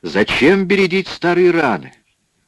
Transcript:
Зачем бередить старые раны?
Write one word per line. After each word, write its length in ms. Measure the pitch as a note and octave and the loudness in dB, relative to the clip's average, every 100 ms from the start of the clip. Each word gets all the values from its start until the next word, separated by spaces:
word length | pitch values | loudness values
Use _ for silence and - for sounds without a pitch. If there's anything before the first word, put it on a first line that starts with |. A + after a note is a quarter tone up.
Зачем 640 | F2 F#2+ G#2+ - C3 G3 F#3 | -6 -2 -2 2 2 2 0
бередить 420 | G3 F#3+ F#3 F3+ | 0 0 -2 -6
старые 440 | - E3+ F3 F3+ | -6 -2 2 2
раны? 420 | E3+ C#3+ F#2+ - _ _ _ _ _ | 2 0 -2 -8 _ _ _ _ _